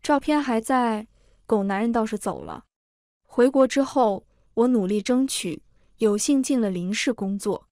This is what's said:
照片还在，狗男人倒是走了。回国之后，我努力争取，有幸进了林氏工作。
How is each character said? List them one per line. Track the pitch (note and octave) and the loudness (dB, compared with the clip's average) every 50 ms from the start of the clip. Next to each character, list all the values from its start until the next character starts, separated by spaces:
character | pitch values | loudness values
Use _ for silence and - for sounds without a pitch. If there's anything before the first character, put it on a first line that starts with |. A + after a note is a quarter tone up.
照 | - - D4 C#4 | 0 2 0 0
片 | - - D4+ D4 | 2 0 0 0
还 | C#4+ C4+ A#3 A3+ | 0 0 -2 -2
在， | A3+ - C4+ B3+ B3 A#3 A3 G#3+ A3 _ _ _ _ _ _ _ _ | 0 0 0 0 2 0 -2 -4 -6 _ _ _ _ _ _ _ _
狗 | _ A3+ G#3 G3 | _ 0 0 0
男 | G3 G3 G3 | 0 -2 -2
人 | A3 A#3 | 0 0
倒 | A3+ A#3 A3 | 0 0 -2
是 | A3 - G#3 | -2 -4 -6
走 | - G3+ - C2 | -6 -6 -8 -6
了。 | - D#2+ D#2 - - _ _ _ _ _ _ _ _ _ _ _ _ | -10 -14 -14 -16 -16 _ _ _ _ _ _ _ _ _ _ _ _
回 | _ - - A#3+ C4+ | _ 2 4 4 4
国 | C4 C4+ C4 B3+ | 6 4 4 4
之 | - C#4 C4+ | 4 0 -2
后， | C4+ - C#4 B3 G#3+ G3 F#3 _ _ _ _ _ _ _ | 0 2 2 2 2 0 -2 _ _ _ _ _ _ _
我 | - A#3 B3+ | 0 2 4
努 | B3+ A3+ F#3+ F#3 | 4 2 2 0
力 | G3+ G#3 | -2 -2
争 | G3 - B3 B3+ C4+ C4 | 0 0 2 2 2 0
取， | - - - F3 D#3+ - _ _ _ _ _ _ _ _ | -2 -6 -6 -8 -8 -10 _ _ _ _ _ _ _ _
有 | A3 G#3+ G3+ G#3+ | 0 0 2 0
幸 | - - C#4+ C4+ B3+ | 0 2 2 2 2
进 | - C#4 B3+ | 0 0 0
了 | A3+ G3+ | 0 0
林 | F#3+ F3+ F3 F3+ G#3 | -2 -4 -4 -4 -4
氏 | A3 - - A#3 | -2 -2 -2 -2
工 | - G#3 G3 G3 G3+ | -2 -4 -6 -6 -4
作。 | - G#3 F#3 - _ _ | -4 -4 -4 -4 _ _